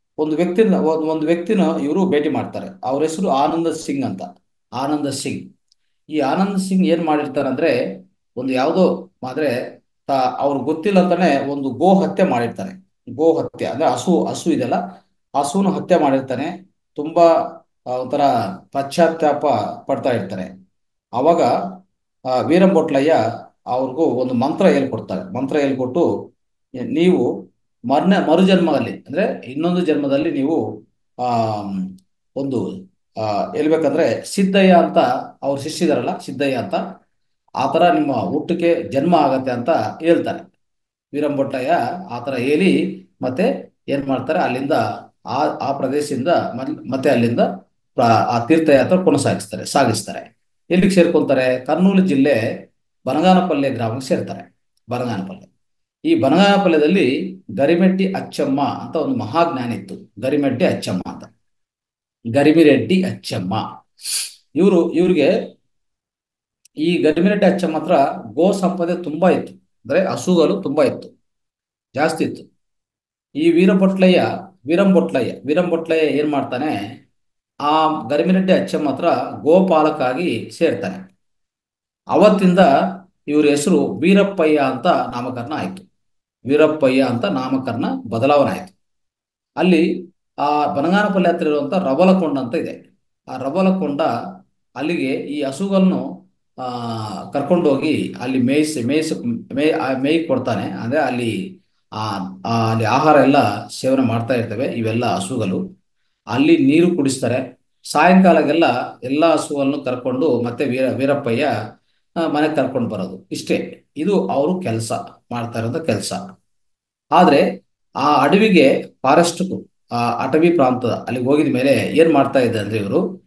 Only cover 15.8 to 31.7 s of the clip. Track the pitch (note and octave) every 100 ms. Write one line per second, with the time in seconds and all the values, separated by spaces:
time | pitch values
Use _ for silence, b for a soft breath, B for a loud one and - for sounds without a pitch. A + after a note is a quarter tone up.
15.8 | - E3+ D3 C3+ C3 B2+ D#3 F#3+ - _
16.8 | _ - D3 F3 E3+ D#3+ - - _ _
17.8 | B2+ B2+ B2+ C#3+ C#3 B2 G2 F#2 - C#3
18.8 | C#3 - E3 D#3+ D3+ C#3 D3 A2+ G2 -
19.8 | - C3 C#3 A2+ F#2+ F#2+ F#2 - _ _
20.8 | _ _ _ A2+ D3 E3 B2+ D3+ F#3+ F#3+
21.8 | _ _ _ _ B2+ B2+ A#2 E3+ F#3 D#3+
22.8 | D#3 C#3 D3 D3 A2+ A2+ - _ - B2
23.8 | C3 B2+ D#3 A#2+ B2+ A#2+ C3+ - F#3 C#3
24.8 | C3+ G2+ - F#2+ - A#2 C3 D3+ C#3 C3
25.8 | B2+ F3 C3+ G2+ - _ _ _ _ C3
26.8 | A#2+ D3 F3+ D3+ A#2+ G3 - _ _ _
27.8 | A#2+ C#3+ F3+ G3+ - E3 F#3+ F#3 E3 C#3
28.8 | G#2+ F#2+ - D3+ G#3+ - A2+ C#3 E3+ F3+
29.8 | D#3 C#3+ C#3 C#3 E3 C#3+ C3+ D#3 G#2+ -
30.8 | - _ _ - B2 A#2 A2 G#2+ G2+